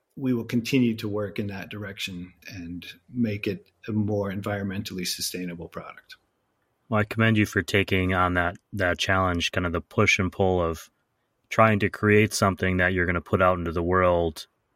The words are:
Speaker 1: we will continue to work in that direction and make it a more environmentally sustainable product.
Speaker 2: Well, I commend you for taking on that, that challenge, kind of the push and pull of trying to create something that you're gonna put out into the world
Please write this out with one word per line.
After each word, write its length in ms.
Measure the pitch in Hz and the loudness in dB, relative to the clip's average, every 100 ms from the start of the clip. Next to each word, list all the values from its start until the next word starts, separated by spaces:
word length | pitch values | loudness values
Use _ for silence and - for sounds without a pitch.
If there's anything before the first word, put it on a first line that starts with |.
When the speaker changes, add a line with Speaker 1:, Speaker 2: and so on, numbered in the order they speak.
| _ - | _ -8
Speaker 1:
we 180 | 135 | -4
will 100 | 120 | -2
continue 520 | 113 120 113 135 120 110 | -2 -4 0 2 2 0
to 120 | 107 | -4
work 300 | 101 101 95 | -4 -6 -6
in 80 | 101 | -6
that 240 | 98 - | -8 -12
direction 640 | 104 101 101 - 90 90 - - | -12 -12 -10 -10 -10 -14 -16 -18
and 360 | 98 85 87 - - _ | -14 -12 -12 -14 -18 _
make 340 | 123 117 104 107 | -4 -2 -2 -4
it 200 | 92 - _ - | -6 -10 _ -6
a 40 | |
more 380 | 107 104 104 98 | -2 0 0 -2
environmentally 760 | 98 104 104 101 95 98 92 90 | -4 -4 -4 -4 -6 -8 -8 -8
sustainable 640 | - - 90 90 85 85 | -6 -6 -8 -8 -10 -12
product. 480 | - - - - - _ _ _ _ _ _ - | -14 -16 -18 -20 -20 _ _ _ _ _ _ -4
Speaker 2:
Well, 120 | 110 | -2
I 40 | |
commend 320 | 107 110 113 110 | 0 2 2 4
you 100 | 104 | 2
for 160 | - | 0
taking 520 | 87 101 95 95 92 | 0 0 2 0 2
on 200 | 92 90 | 2 2
that, 220 | 90 87 - _ | 2 -2 -4 _
that 260 | 104 92 87 | -2 -2 0
challenge, 540 | - 95 92 87 - | 0 2 2 0 -4
kind 140 | - 90 | -2 -2
of 60 | |
the 80 | 85 | -4
push 380 | - - 104 - | -4 0 2 2
and 140 | 92 | 0
pull 300 | - 95 92 | 0 0 2
of 280 | 82 82 - _ _ _ _ _ - | 0 -4 -10 _ _ _ _ _ -4
trying 300 | - 110 107 | 4 4 6
to 80 | 101 | 2
create 460 | - 107 104 107 | 2 6 6 6
something 440 | - 101 90 92 92 | 4 0 2 0 2
that 140 | 90 | 2
you're 140 | 92 87 | 2 0
gonna 140 | 87 | 0
put 200 | - 95 | 0 2
out 180 | 92 90 | 4 2
into 140 | 85 | 0
the 100 | 82 | -2
world 640 | 85 92 90 87 85 - - _ _ | 2 4 4 4 0 -4 -14 _ _